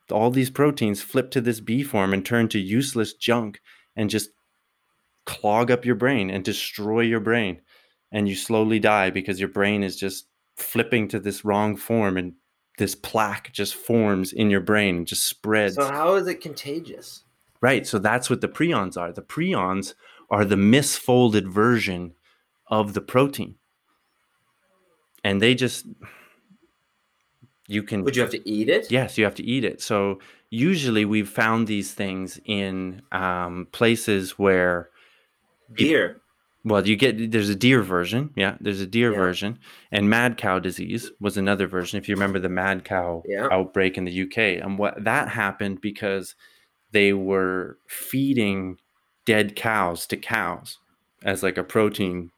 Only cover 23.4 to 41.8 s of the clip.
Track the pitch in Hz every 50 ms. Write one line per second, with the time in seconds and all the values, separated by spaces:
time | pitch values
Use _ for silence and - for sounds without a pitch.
23.4 | - - 98 _ _ _ _ _ _ _ _ _ _ _ _ _ _ _ _ _
24.4 | _ _ _ _ _ _ _ _ _ _ _ _ _ _ _ _ - 101 98 98
25.4 | 110 123 127 127 127 117 - - - - - - - - - - - _ _ _
26.4 | _ _ 190 _ _ _ _ _ _ _ _ _ _ _ _ _ _ _ _ _
27.4 | _ _ _ _ _ - 101 104 104 - 113 101 92 - 120 123 120 - - -
28.4 | - 101 107 107 110 127 175 220 - - 113 131 123 - - 220 214 196 - -
29.4 | - 117 123 131 113 90 - - - - 113 101 98 101 95 98 - - - _
30.4 | _ _ 110 113 135 180 196 160 139 123 110 107 107 101 107 107 101 104 - -
31.4 | 113 110 113 113 113 107 107 101 98 - - - 101 95 92 95 92 90 - -
32.4 | - - 104 101 98 95 95 95 92 92 92 104 - - 92 92 92 92 90 90
33.4 | 87 87 87 90 90 - - - 120 113 117 113 - 117 101 98 92 90 - -
34.4 | 98 98 95 90 90 90 87 87 87 - _ _ _ _ _ _ _ _ _ _
35.4 | _ _ _ _ _ - 113 107 127 151 160 123 92 78 - - _ _ _ _
36.4 | _ _ _ _ - 113 107 98 92 104 110 - 135 127 110 110 117 110 113 110
37.4 | 101 104 101 95 117 127 135 120 98 92 92 87 90 90 107 127 147 147 - -
38.4 | 98 101 - - - 104 98 98 95 90 107 117 120 117 104 101 92 90 90 90
39.4 | 98 104 123 - - - - - - - 104 101 101 104 113 117 120 123 113 -
40.4 | - 101 92 95 87 92 87 95 87 87 101 117 - - - - 101 101 98 101
41.4 | 95 101 101 95 95 87 90 90